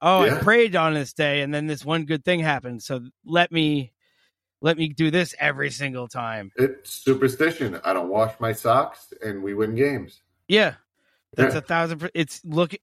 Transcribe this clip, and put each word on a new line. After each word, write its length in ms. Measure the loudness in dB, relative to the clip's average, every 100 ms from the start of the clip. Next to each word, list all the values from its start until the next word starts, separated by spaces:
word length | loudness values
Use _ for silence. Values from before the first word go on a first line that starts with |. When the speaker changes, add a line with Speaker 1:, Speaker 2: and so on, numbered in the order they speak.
Speaker 1:
Oh, 240 | 4 6
Speaker 2:
Yeah. 120 | 4 4
Speaker 1:
I 40 |
prayed 340 | 4 6 6 4
on 180 | 2
this 180 | 0 -4
day 280 | -2 0 0
and 100 | -2
then 120 | -2 -4
this 160 | -6
one 200 | -2 -2
good 200 | 0 -2
thing 160 | 0 0
happened. 420 | 0 -2 -4 -10
So 200 | -8 -8 -10 _
let 260 | -2 0 2
me, 420 | 2 2 0 -4 _ _ _ _ _ _ -4
let 160 | -2 0
me 120 | -2
do 220 | 0 2
this 220 | 2 -2 -2
every 320 | -4 -2 -6
single 380 | -4 -8 -8 -10
time." 420 | -8 -8 -8 -8 0
Speaker 2:
It's 340 | 0 0 -14
superstition. 880 | -6 0 2 2 2 -2 0 -6 -4
I 80 | -2
don't 160 | -2 0
wash 260 | 0 0 -2
my 120 | -4
socks 600 | -2 2 2 0 -8 -20 -12
and 180 | -8 -6
we 100 | -6
win 200 | -2 -2 2
games. 440 | 0 0 -8 _ _ _ 0
Speaker 1:
Yeah. 260 | 2 2 -2 _ _ _ _ _
That's 200 | 0 2
Speaker 2:
Yeah. 40 | 2
Speaker 1:
a 40 |
thousand 360 | -2 -2 -2 -4
per-, 100 | -6
it's, 260 | -4 -4 -4
look, 300 | -4 0 0 -2